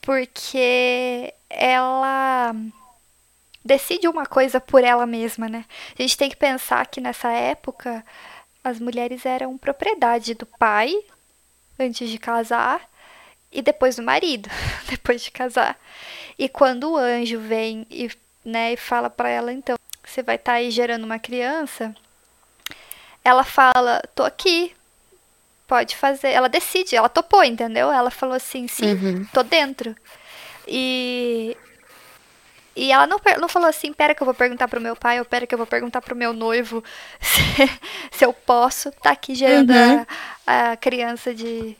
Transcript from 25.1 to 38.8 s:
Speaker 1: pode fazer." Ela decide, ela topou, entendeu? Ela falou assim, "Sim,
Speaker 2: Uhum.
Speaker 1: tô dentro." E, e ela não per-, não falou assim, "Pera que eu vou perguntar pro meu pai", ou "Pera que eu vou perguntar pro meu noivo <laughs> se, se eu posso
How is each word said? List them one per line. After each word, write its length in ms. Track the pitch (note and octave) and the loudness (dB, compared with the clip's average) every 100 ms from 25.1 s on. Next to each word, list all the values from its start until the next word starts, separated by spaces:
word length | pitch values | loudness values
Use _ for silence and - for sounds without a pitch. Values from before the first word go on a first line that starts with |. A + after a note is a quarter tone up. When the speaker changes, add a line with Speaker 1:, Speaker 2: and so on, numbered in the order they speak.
| _ _ _ _ _ _ | _ _ _ _ _ _
Speaker 1:
pode 280 | B3 A#3 - | 0 0 -2
fazer." 340 | C#4 C4+ C#4 | -2 0 2
Ela 200 | B3 B3+ | 2 2
decide, 460 | D4 - F#4 F#4 A#3+ | 0 0 -4 0 2
ela 140 | A3+ | 4
topou, 340 | - - G#4 | 2 4 6
entendeu? 480 | D4 A3+ A#3 A3+ C4 | 6 2 -4 0 2
Ela 200 | C#4 B3 | 2 0
falou 240 | - C4 B3+ | -2 -4 -4
assim, 320 | - C4 A#3+ | -6 -10 -8
"Sim, 260 | - G#3+ | -2 0
Speaker 2:
Uhum. 340 | G3 F#3+ F#3 G3+ | 0 -2 -4 -2
Speaker 1:
tô 100 | C4 | -2
dentro." 520 | A#3+ E4 C#4 C4+ A#3 A3 _ - - - - - - | 2 2 0 -4 -10 -10 _ -20 -20 -20 -20 -18 -8
E, 920 | B3+ C4 B3+ B3 B3 A#3+ A#3 A3+ - - _ _ - - - _ _ _ _ _ - | -4 -2 -4 -4 -4 -4 -4 -6 -10 -16 _ _ -20 -20 -20 _ _ _ _ _ -6
e 160 | C4 | 2
ela 140 | C4+ C#4+ | 4 4
não 120 | G4+ | 2
per-, 200 | G#4 - | 2 2
não 100 | F4 | 0
falou 180 | F4+ E4+ | 2 2
assim, 240 | D#4 D4 | 0 -8
"Pera 220 | D4 D4+ D4 | 0 0 2
que 60 | |
eu 40 | C4 | -2
vou 80 | |
perguntar 340 | B3 B3 B3 B3+ | 0 -2 0 -4
pro 120 | A#3+ | -2
meu 140 | A3+ A#3 | -6 -4
pai", 240 | A#3+ A#3+ | -2 -2
ou 60 | A#3+ | -2
"Pera 200 | B3 A#3+ | -4 -2
que 60 | |
eu 40 | A#3+ | -4
vou 100 | A3+ | -2
perguntar 340 | A#3 A#3+ B3 | -4 -2 -8
pro 140 | - A#3+ | -8 -4
meu 180 | A#3 | -4
noivo 500 | A3+ A3+ A#3 A#3 A3+ - - | -2 -2 -2 -2 -8 -10 -20
<laughs> 180 | - - | -20 -8
se, 220 | - - - - C4+ - - - - | 0 2 2 4 2 2 -14 -14 -14
se 140 | - - | 2 2
eu 80 | |
posso 580 | - - A#3+ B3 - | 2 2 4 4 0